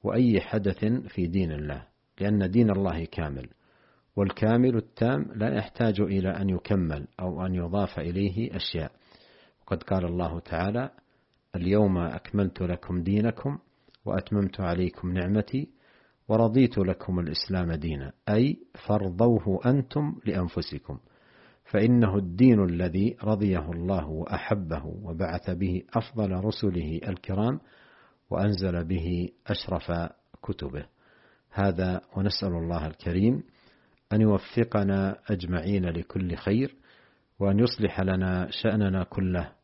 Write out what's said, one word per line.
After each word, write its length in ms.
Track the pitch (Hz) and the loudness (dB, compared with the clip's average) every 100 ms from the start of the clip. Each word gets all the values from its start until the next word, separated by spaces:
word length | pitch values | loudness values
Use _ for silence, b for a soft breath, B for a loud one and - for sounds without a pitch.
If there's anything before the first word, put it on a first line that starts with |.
وأي 380 | 107 107 123 101 | 0 2 4 4
حدث 440 | - 110 101 92 | 2 -2 0 0
في 420 | 107 127 - - 87 | 0 -2 -4 -4 -2
دين 260 | 95 90 | 0 -2
الله، 340 | 76 76 67 - _ _ - | -2 -6 -8 -12 _ _ -4
لأن 300 | 101 104 92 | 0 2 2
دين 200 | 104 113 | 4 4
الله 340 | 98 98 82 | 4 0 -2
كامل، 440 | 82 - 78 67 62 _ b b b b b - | -6 -6 -6 -6 -12 _ b b b b b -2
والكامل 600 | 98 - 110 120 127 117 | -2 2 2 4 4 2
التام 560 | - - 117 139 147 | -4 -2 0 0 -4
لا 200 | 110 110 | -2 -2
يحتاج 460 | 135 101 - 117 98 | -2 -4 0 0 2
إلى 280 | 98 98 92 | 0 0 0
أن 200 | 87 98 | -2 -2
يكمل 580 | 90 - 101 85 73 73 - | -2 0 0 0 -4 -8 -8
أو 260 | 92 80 95 | -6 -4 -4
أن 80 | |
يضاف 440 | 92 85 98 95 - | -2 -2 -2 -2 -4
إليه 580 | 80 87 101 92 113 95 | -4 -2 -2 -2 -4 -6
أشياء. 360 | - 85 76 _ b b b b b b | -6 -6 -6 _ b b b b b b
وقد 200 | - 90 | -6 -6
قال 220 | - 95 | -2 -2
الله 360 | 87 87 85 85 | 0 -2 -2 -4
تعالى: 500 | - 82 92 113 135 - _ _ _ _ _ 92 | -6 -2 -2 -2 -6 -12 _ _ _ _ _ -4
"اليوم 420 | 87 101 104 92 | 2 4 4 4
أكملت 640 | 85 71 - 101 98 - | 0 -6 -4 0 0 -2
لكم 400 | 90 87 - 87 | -4 -4 -4 -4
دينكم 560 | 85 104 113 110 139 143 _ b b b | 0 2 0 -2 -6 -8 _ b b b
وأتممت 560 | - 95 - 104 98 - | -4 -4 0 0 0 -2
عليكم 520 | 92 87 90 - 90 | -2 0 -2 -2 -4
نعمتي 560 | 90 90 107 104 131 151 b b b b b - | -2 0 0 0 -4 -6 b b b b b 0
ورضيت 500 | 110 113 120 123 107 | 2 4 6 4 4
لكم 420 | 92 90 - 90 | 0 0 -2 -2
الإسلام 520 | 82 80 - 95 85 | -2 -4 -2 -2 0
دينا"، 400 | 82 82 73 67 - - | -2 -4 -6 -8 -10 0
أي 280 | 104 135 165 - - - | 2 4 0 -10 -20 -2
فرضوه 760 | 104 98 87 120 113 - 92 120 | 0 0 2 4 4 2 0 2
أنتم 520 | 139 127 147 147 160 | 2 0 -4 -4 -4
لأنفسكم، 720 | - 95 87 - 80 73 - 73 b b b b b b | -2 -2 -2 -4 -6 -8 -10 -12 b b b b b b
فإنه 520 | - 104 113 123 107 98 | -2 2 6 6 4 2
الدين 480 | 92 87 127 110 | -2 6 8 8
الذي 520 | 95 85 90 90 107 - | 6 2 0 2 0 0
رضيه 460 | 107 107 104 90 76 | -2 2 2 0 -2
الله 380 | 85 87 95 76 | -4 -2 -2 -2
وأحبه 760 | 78 82 98 - 104 85 78 71 | -6 -4 -6 -2 -4 -2 -6 -6
وبعث 640 | 85 101 82 90 87 - | -10 -10 -4 -4 -4 -6
به 320 | 87 95 90 - | -2 -2 -2 -2
أفضل 380 | 117 113 113 101 | -4 -4 -4 -2
رسله 680 | 92 101 - 104 87 76 80 - | -2 -2 -2 -2 -2 -4 -6 -6
الكرام 520 | 92 - 95 113 147 b b b b b b _ | -8 -6 -2 -2 -2 b b b b b b _
وأنزل 540 | 82 101 95 95 87 | 0 0 0 -2 -2
به 440 | 82 92 85 87 87 _ - | -2 -2 -2 -2 -4 _ -6
أشرف 460 | - - 87 - 85 85 - _ - | -6 -4 -6 -4 -4 -4 -10 _ -16
كتبه. 440 | - 101 69 67 - b b b b b b | -10 -8 -8 -10 -12 b b b b b b
هذا، 500 | - 98 87 92 92 _ - | 0 0 2 0 -2 _ -2
ونسأل 320 | 98 - 98 | -2 0 -4
الله 380 | 85 82 85 78 | -4 -2 -4 -4
الكريم 560 | 80 - 87 107 139 - b b b b b _ | -6 -4 2 2 2 -6 b b b b b _
أن 80 | 107 | 4
يوفقنا 1000 | 110 98 - - 113 107 98 98 98 98 - | 4 4 0 -2 0 2 2 2 0 -4 -6
أجمعين 540 | 98 87 87 85 101 | -4 -2 -4 0 0
لكل 520 | 90 82 - 95 92 87 | 0 -4 -6 -4 -4 -4
خير، 400 | - 107 135 - b b b b b _ | 0 0 0 -6 b b b b b _
وأن 200 | 98 101 | 2 4
يصلح 420 | 120 - 101 - | 4 2 -2 0
لنا 480 | 95 92 92 92 90 | 0 0 0 0 -2
شأننا 540 | - 113 107 101 95 | -2 0 2 2 0
كله 480 | 90 - 95 90 82 _ | -2 -2 -2 -2 -4 _